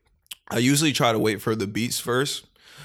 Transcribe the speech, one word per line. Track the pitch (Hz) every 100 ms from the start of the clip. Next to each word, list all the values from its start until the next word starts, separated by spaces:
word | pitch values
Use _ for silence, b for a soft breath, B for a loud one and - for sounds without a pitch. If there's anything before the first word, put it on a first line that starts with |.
| _ _ - - -
I | 117
usually | 123 143 156
try | 127 123
to | 113
wait | 107 101
for | - 110
the | 98
beats | 107 120 -
first, | 120 123 143 - - _ B B